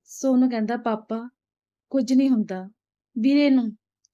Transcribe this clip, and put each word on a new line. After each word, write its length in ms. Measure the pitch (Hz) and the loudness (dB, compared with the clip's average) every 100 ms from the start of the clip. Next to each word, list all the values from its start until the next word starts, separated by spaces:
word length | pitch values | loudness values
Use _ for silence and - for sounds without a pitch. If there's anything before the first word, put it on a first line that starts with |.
| _ | _
ਸੋਨੂ 400 | - 269 254 254 | -6 0 2 2
ਕਹਿੰਦਾ, 260 | 233 214 240 | 0 -4 -4
"ਪਾਪਾ, 400 | 240 220 - 226 247 - _ _ _ _ _ | -4 -6 -6 -10 -10 -18 _ _ _ _ _
ਕੁਝ 200 | 269 247 | -4 0
ਨਹੀਂ 160 | 262 269 | 2 2
ਹੁੰਦਾ, 340 | 233 208 185 190 - _ _ _ 240 | 0 -2 -8 -12 -18 _ _ _ -4
ਵੀਰੇ 340 | 240 285 285 | 2 4 4
ਨੂੰ 220 | 262 226 214 _ _ _ | 2 0 -6 _ _ _